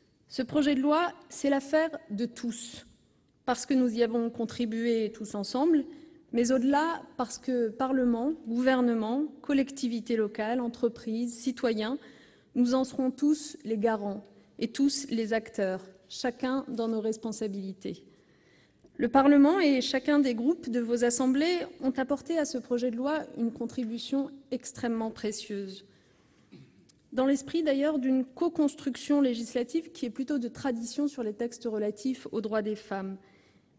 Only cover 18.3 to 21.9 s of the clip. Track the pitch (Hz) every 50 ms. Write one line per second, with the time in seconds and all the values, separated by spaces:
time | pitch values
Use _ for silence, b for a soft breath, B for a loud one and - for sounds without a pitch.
18.3 | b b b b b b b b b b b - _ - - 240 - 269 269 277
19.3 | 294 285 277 285 339 392 359 294 277 254 240 - - 262 262 - 294 294 285 269
20.3 | 240 220 233 269 349 339 - 262 226 247 240 226 240 240 240 240 240 - 262 254
21.3 | 262 269 302 339 359 349 - - - - 294 262